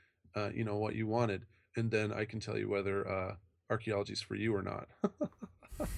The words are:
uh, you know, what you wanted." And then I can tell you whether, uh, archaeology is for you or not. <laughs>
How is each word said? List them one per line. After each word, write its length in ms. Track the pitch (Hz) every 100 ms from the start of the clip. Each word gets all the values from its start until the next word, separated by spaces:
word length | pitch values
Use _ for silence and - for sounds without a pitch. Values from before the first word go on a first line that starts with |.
| _ _ - 104
uh, 160 | 101
you 100 | -
know, 140 | 110 104
what 180 | 107 110
you 120 | 110
wanted." 400 | 113 117 95 - _ _ 120
And 140 | 113
then 220 | 110 107
I 140 | 107 107
can 140 | 110
tell 180 | 104 107
you 120 | 101
whether, 380 | 101 98 98 98
uh, 300 | 95 95 104 - _ -
archaeology 460 | 110 110 101 101
is 80 | 101
for 140 | - 104
you 200 | 110 101
or 60 |
not. 280 | 98 98 - -
<laughs> 60 | 202 - - - - - - - -